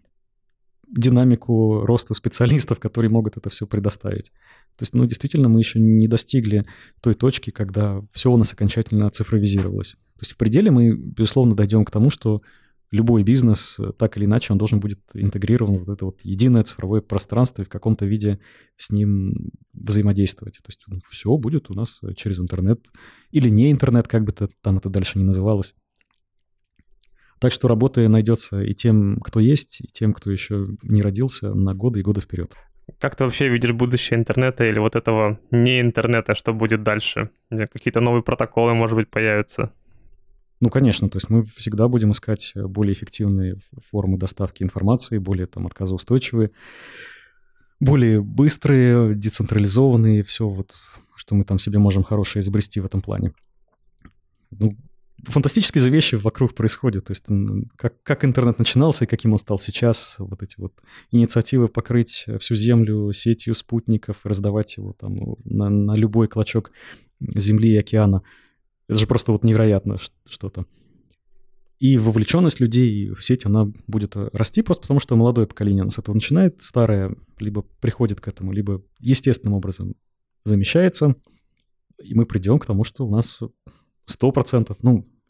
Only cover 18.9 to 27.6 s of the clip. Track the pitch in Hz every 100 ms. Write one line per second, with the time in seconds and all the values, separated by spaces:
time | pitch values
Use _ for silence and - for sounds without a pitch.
18.9 | 104 104 98 95 - - - _ - 107
19.9 | 104 101 98 98 - 98 - - - -
20.9 | 95 - - 104 147 113 156 - 95 -
21.9 | - 98 - 101 90 90 90 95 120 _
22.9 | _ - _ _ 151 123 104 143 139 127
23.9 | 117 - 113 101 - 101 _ 104 95 98
24.9 | 95 92 101 95 95 101 104 - _ _
25.9 | _ _ _ _ _ _ _ _ _ _
26.9 | _ _ _ _ - 123 -